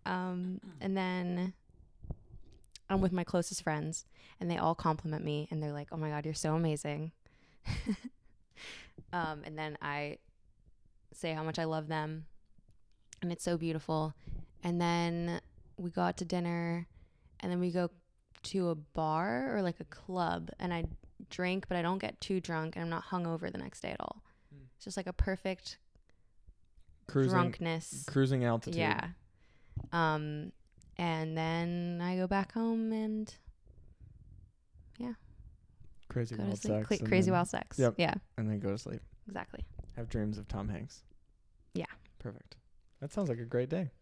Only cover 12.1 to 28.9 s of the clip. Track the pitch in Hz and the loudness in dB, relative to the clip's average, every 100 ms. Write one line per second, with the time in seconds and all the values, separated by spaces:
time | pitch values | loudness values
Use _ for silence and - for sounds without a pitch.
12.1 | 156 156 - - - - - - - _ | -4 -10 -18 -20 -20 -20 -20 -20 -20 _
13.1 | - 175 175 - 175 165 160 - 160 156 | -6 -4 -2 0 2 0 -2 0 0 0
14.1 | - - - - - 175 175 175 170 170 | -4 -8 -8 -8 -8 -2 2 4 4 2
15.1 | 170 170 170 - - - - 175 170 175 | 0 -2 -2 -6 -20 -20 -8 -6 2 2
16.1 | 180 170 180 175 170 170 170 170 - - | 2 -2 0 0 0 0 -2 -6 -14 -20
17.1 | _ - - 185 180 180 175 175 - _ | _ -20 -8 -2 0 2 2 0 -2 _
18.1 | _ _ - - 190 175 160 151 - 156 | _ _ -14 -4 0 0 0 -4 -2 2
19.1 | 156 185 240 269 214 185 170 - - - | 2 2 0 0 2 0 -2 -10 -14 -6
20.1 | 185 170 170 165 - 180 170 165 - - | 0 2 0 -4 -4 -2 -2 -2 -6 -14
21.1 | - - - 180 185 - 180 170 190 - | -18 -12 -2 0 0 0 0 2 0 -2
22.1 | - - 190 175 165 160 165 170 165 - | -6 -2 -2 0 -2 -2 -4 -2 -4 -2
23.1 | 180 170 165 175 - - - - - 50 | -2 0 -2 -4 -6 -8 -8 -8 -6 -6
24.1 | 214 - - _ 143 131 - - 190 185 | -8 -16 -20 _ -20 -20 -14 -8 -6 -6
25.1 | 175 - 190 196 185 - - _ - _ | 2 2 2 -2 -4 -8 -16 _ -20 _
26.1 | - - - - - - - - - - | -20 -20 -20 -20 -20 -20 -20 -20 -20 -2
27.1 | 139 131 180 175 175 165 165 - - - | 4 6 6 6 2 -2 -2 -4 -8 0
28.1 | 135 135 135 120 117 - 170 160 | 4 4 6 4 2 0 0 2